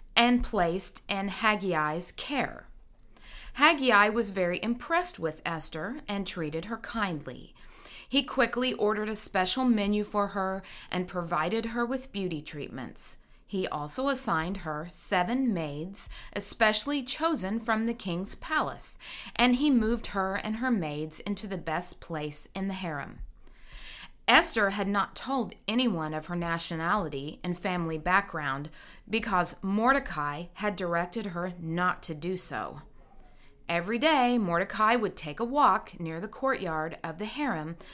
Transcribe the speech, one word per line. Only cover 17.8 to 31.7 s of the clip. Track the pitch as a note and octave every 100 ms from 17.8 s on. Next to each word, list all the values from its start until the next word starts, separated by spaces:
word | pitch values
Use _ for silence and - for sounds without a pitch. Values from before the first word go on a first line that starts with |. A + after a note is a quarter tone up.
| A3+
the |
king's | A#3 G3 E3+ G3
palace, | - - D#4 D#3 B2 - - - - - -
and | B3 B3
he | D4
moved | B3 G#3+ A#3 -
her | G3+ F#3+ G3
and | - A3
her | B3+
maids | A3 D#3 D3 D#3 -
into | - G3 G3+
the | F#3
best | D#3 D#3 - -
place | - D#3+ D3+ D3 -
in | F#3+ G3
the |
harem. | F#3 F3+ D3 - - - - - - - - - - - - -
Esther | C4 E4 A#3 G3
had | G3+ G3
not | G3+ -
told | - A#3+ C4+ F3+ - -
anyone | A#3 B3 E3+ D#3
of | D#3 D#3
her | F3
nationality | E3+ E3 - E3 E3 G#3 D#3+ C#3 C#3+ -
and | F3+ F3
family | G3 F3+ E3 D#3+
background | E3+ F#3 F#3+ D#3+ D3 C#3 D3 - - - -
because | A3 A3+ F#3 E3+ -
Mordecai | F#3+ G#3 A#3 C4+ C4+ D#3 D3 D3 F3
had | - G#3 F3+
directed | F3 E3+ F3 A3+ G3+
her | E3+ F3+ F3
not | E3